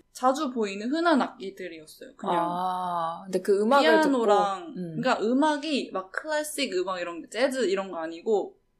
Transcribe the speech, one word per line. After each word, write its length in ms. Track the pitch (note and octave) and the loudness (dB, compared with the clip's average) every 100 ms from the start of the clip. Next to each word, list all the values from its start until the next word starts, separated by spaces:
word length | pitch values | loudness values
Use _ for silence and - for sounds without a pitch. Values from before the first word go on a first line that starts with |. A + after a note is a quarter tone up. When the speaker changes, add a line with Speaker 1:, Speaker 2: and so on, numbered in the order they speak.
| _ | _
Speaker 1:
자주 360 | - B3+ C#4 C#4+ | 0 0 2 -2
보이는 380 | B3 G3+ G3 A#3 | -2 -4 -4 -2
흔한 320 | D#4+ E4+ C4+ | 2 4 4
악기들이었어요. 920 | F3 - F#3+ F#3+ F3+ D#3+ D#3 - - | 2 -4 -12 -10 -12 -12 -18 -20 -20
그냥 200 | - F#3+ E3+ | -8 -2 0
Speaker 2:
아, 800 | E3+ F3 F#3 F3+ F3+ E3+ E3 E3+ | 0 -2 -2 -2 -4 -2 -4 -6
근데 160 | F#3+ F#3 | -4 -2
그 200 | G#3 G3 | 2 2
음악을 220 | G#3+ C#4 | 4 4
Speaker 1:
피아노랑, 840 | D#4 D#4+ D4 B3+ G#3 G3+ G3+ F#3 D4+ | 6 4 4 4 4 4 2 -2 -10
Speaker 2:
듣고, 120 | F#3 | -10
음. 220 | E3+ D#3 | -8 -2
Speaker 1:
그러니까 220 | B3+ A3 | 0 2
음악이 680 | G#3+ C4 D4+ C#4+ D#4 B3+ - | 2 4 4 2 -2 -2 -2
막 200 | F#3+ - | -8 -6
클래식 600 | - D#4 D4+ D4+ C#4+ A#3+ | -8 -4 -4 -2 -2 -2
음악 260 | F#3 F#3 F3+ | 0 -2 -4
이런 200 | F3 E3+ | -6 -8
게, 80 | - | -8
재즈 360 | G#3 C4+ B3+ F#3+ | -2 0 2 0
이런 220 | G3 F#3+ | 0 -4
거 60 | E3+ | -6
아니고 580 | D#3+ E3 - G3+ - - _ | -8 -6 0 0 0 -10 _